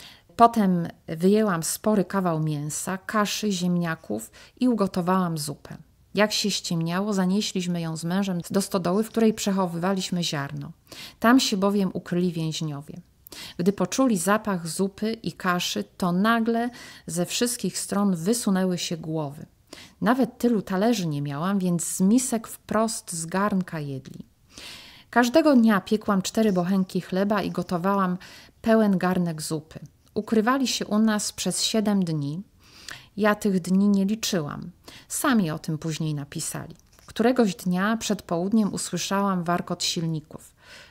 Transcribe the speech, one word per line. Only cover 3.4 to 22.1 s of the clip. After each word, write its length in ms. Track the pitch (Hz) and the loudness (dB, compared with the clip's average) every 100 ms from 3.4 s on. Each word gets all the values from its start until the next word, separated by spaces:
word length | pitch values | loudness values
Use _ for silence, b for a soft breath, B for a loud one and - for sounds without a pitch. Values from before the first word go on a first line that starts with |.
| 214 | -2
ziemniaków 800 | 185 180 175 170 165 - 214 - B B B | 0 0 0 0 -4 -8 -8 -10 B B B
i 80 | 247 | 2
ugotowałam 720 | 220 190 190 170 190 180 160 | 2 0 0 0 2 0 -2
zupę. 400 | 151 147 - - - _ _ 185 | -6 -10 -14 -20 -20 _ _ 0
Jak 160 | 208 | 2
się 200 | - 208 | 2 -2
ściemniało, 640 | - - 170 165 180 202 | -2 -2 -2 -2 -2 -2
zanieśliśmy 680 | 196 180 196 214 190 175 175 | 0 2 2 0 -2 -2 -2
ją 160 | 165 160 | -4 -6
z 60 | |
mężem 380 | 165 185 196 175 - | -2 0 0 -2 -2
do 100 | 196 | -2
stodoły, 420 | 196 196 175 190 | 0 0 0 0
w 60 | 220 | 0
której 240 | - 220 | 2 2
przechowywaliśmy 880 | 220 208 196 180 170 180 196 185 180 | 2 0 0 0 -2 -2 -2 -2 -2
ziarno. 480 | 165 151 139 147 147 - - B B B | -2 -4 -6 -8 -12 -16 -20 B B B
Tam 200 | 226 262 | 4 4
się 180 | - 196 | 4 0
bowiem 320 | 202 202 185 | 2 2 0
ukryli 380 | - - 175 180 | -2 -4 0 0
więźniowie. 720 | 165 160 151 156 143 151 180 - _ - B B B | 0 -4 -4 -6 -8 -12 -18 -20 _ -20 B B B
Gdy 160 | 180 | 0
poczuli 440 | - 180 - 269 196 | 0 0 2 2 2
zapach 500 | 180 214 220 185 165 | 2 0 0 -4 -4
zupy 460 | 160 190 - 214 | -4 -4 -2 -6
i 180 | 226 175 | -4 -8
kaszy, 520 | - 185 180 - 208 202 - | -4 -2 -2 -2 -6 -8 -4
to 140 | 180 | 0
nagle 580 | 175 214 233 226 233 240 240 B B B | 2 2 2 0 -2 -2 -8 B B B
ze 180 | 165 175 | -4 -2
wszystkich 520 | - 247 240 185 - | -2 -2 -2 -6 -6
stron 380 | - 196 208 175 | -4 0 0 0
wysunęły 640 | 170 240 - 185 185 175 | 0 0 0 0 0 -2
się 200 | - 160 | -4 -8
głowy. 480 | 160 160 147 147 - _ _ B B B | -6 -6 -6 -10 -18 _ _ B B B
Nawet 360 | 185 254 240 - | 0 2 0 0
tylu 240 | 240 220 | 0 0
talerzy 460 | - 185 220 226 170 | 0 0 2 0 -2
nie 140 | 143 | -2
miałam, 380 | 143 143 175 202 | -4 -4 -2 0
więc 260 | 180 175 - | 0 0 -2
z 160 | - | 0
misek 460 | 190 | 4